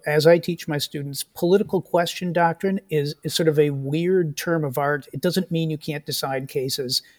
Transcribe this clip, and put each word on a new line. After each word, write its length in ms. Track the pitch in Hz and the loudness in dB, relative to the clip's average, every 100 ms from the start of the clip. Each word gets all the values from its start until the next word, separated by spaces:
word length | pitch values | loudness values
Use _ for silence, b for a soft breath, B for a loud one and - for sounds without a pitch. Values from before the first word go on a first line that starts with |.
| 151 | 0
as 200 | 151 151 | 4 6
I 120 | 170 | 6
teach 280 | 180 165 - | 4 -4 -4
my 120 | 143 | -4
students, 440 | - 147 143 139 | -4 -6 -8 -8
political 580 | - - 175 202 214 190 | -10 -4 2 2 2 -2
question 520 | - 175 170 - 180 | 0 0 0 -4 -2
doctrine 480 | 170 170 160 196 190 - | 2 2 2 -2 -2 -2
is, 260 | 151 143 - | -2 -2 -6
is 120 | 151 - | -6 0
sort 120 | 160 | 2
of 120 | 147 | 4
a 100 | 147 | 2
weird 640 | 139 135 156 175 185 160 143 | 0 -2 0 2 2 2 -2
term 300 | 175 165 147 | -2 0 0
of 120 | 127 | 0
art. 280 | 143 143 - | 0 -2 -4
It 80 | 143 | -4
doesn't 300 | 180 190 170 | -2 0 -2
mean 180 | 165 160 | -2 -2
you 80 | 151 | -4
can't 280 | - 147 - | -6 -8 -6
decide 420 | - 143 135 135 | -6 -4 -4 -4
cases 540 | 147 131 - 127 - b | -4 -4 -4 -4 -4 b